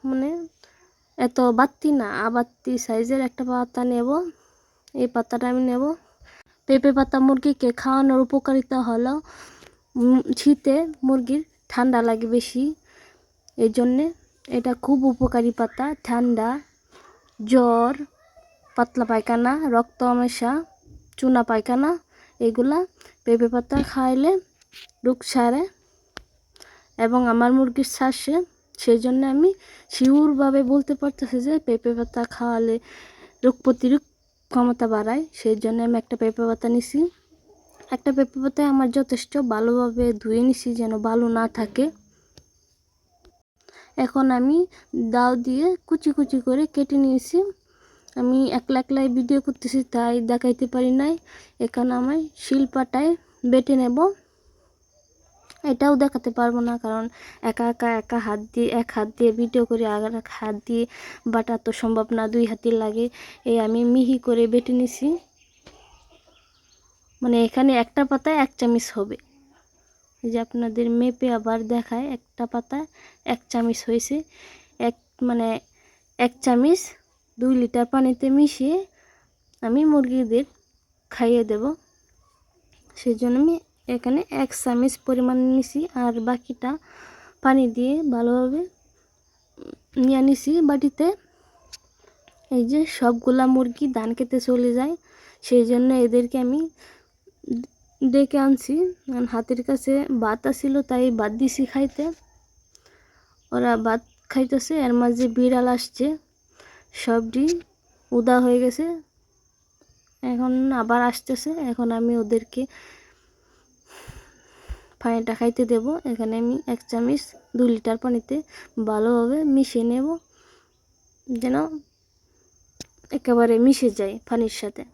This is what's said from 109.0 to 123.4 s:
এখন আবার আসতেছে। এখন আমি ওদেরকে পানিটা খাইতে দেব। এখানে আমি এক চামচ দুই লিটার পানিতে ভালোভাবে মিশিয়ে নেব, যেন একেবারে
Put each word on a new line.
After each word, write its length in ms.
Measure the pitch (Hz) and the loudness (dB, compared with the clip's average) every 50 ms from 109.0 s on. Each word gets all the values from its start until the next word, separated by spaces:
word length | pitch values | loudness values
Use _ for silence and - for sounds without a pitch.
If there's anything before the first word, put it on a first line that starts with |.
| 311 _ _ _ _ _ _ _ _ _ _ _ _ _ _ _ _ _ _ _ _ _ _ _ - | -12 _ _ _ _ _ _ _ _ _ _ _ _ _ _ _ _ _ _ _ _ _ _ _ -8
এখন 280 | 254 247 240 254 254 254 254 262 269 269 | -6 -4 -2 -2 -2 0 0 0 0 0
আবার 280 | 247 226 226 233 240 240 247 | -2 0 0 2 2 2 0
আসতেছে। 420 | 240 - - - 262 247 - 302 320 339 302 247 | -2 -4 -6 -6 -8 -6 -4 -8 -6 -6 -4 -6
এখন 180 | 233 - 240 233 | -4 -2 -2 -2
আমি 220 | 226 226 233 233 240 233 | -2 -2 0 0 0 0
ওদেরকে 440 | 220 208 233 226 226 _ - 254 262 - - - - - - - _ _ _ _ _ _ _ _ _ _ _ _ _ _ _ _ _ _ - - - - - - - _ _ _ _ _ _ _ - - - - _ _ _ _ | 0 0 -2 -2 -2 _ -8 -8 -8 -8 -10 -20 -20 -20 -20 -20 _ _ _ _ _ _ _ _ _ _ _ _ _ _ _ _ _ _ -20 -20 -20 -20 -20 -20 -20 _ _ _ _ _ _ _ -16 -16 -16 -16 _ _ _ _
পানিটা 340 | - 240 233 226 226 233 220 | -4 -2 -2 -2 -2 -4 -4
খাইতে 280 | - 233 233 233 - 254 | 0 -2 -2 0 0 0
দেব। 200 | 226 247 226 220 262 311 349 - | 0 0 0 0 -2 -6 -4 -4
এখানে 280 | 269 233 220 226 220 220 226 | -6 -6 -4 -4 -4 -4 -2
আমি 160 | 233 233 254 269 311 - | -2 -2 -4 -4 -4 -6
এক 120 | 240 226 - _ | -8 -8 -8 _
চামচ 340 | - 233 233 247 285 285 - - - - _ _ _ | -4 -2 -2 -2 -2 -2 -4 -10 -20 -20 _ _ _
দুই 140 | 240 247 240 | 0 2 2
লিটার 280 | 233 220 - 233 226 226 | 2 0 -2 -4 -4 -4
পানিতে 380 | - 254 247 233 - - 262 302 302 _ - - - - _ - 220 214 | -2 -4 -4 -4 -4 -6 -8 -8 -8 _ -18 -20 -20 -14 _ -6 -4 -2
ভালোভাবে 480 | 214 214 214 233 240 240 233 233 269 311 320 302 269 | -2 0 0 2 2 2 2 0 0 0 0 2 2
মিশিয়ে 300 | 269 269 - - 240 226 | 2 2 2 0 -2 0
নেব, 220 | 233 240 254 269 302 330 330 _ _ _ _ _ _ _ _ _ _ _ _ _ _ _ _ _ _ _ _ _ - | 0 0 -2 -2 -4 -4 -6 _ _ _ _ _ _ _ _ _ _ _ _ _ _ _ _ _ _ _ _ _ -8
যেন 280 | 254 233 226 254 254 277 311 320 320 302 285 _ _ _ _ _ _ _ _ _ _ _ _ _ _ _ _ _ _ _ - _ _ _ _ - | -8 -6 -4 -2 -2 -2 -4 -4 -8 -12 -14 _ _ _ _ _ _ _ _ _ _ _ _ _ _ _ _ _ _ _ -20 _ _ _ _ -10
একেবারে 440 | - 277 _ - 240 233 | -10 -8 _ 0 2 2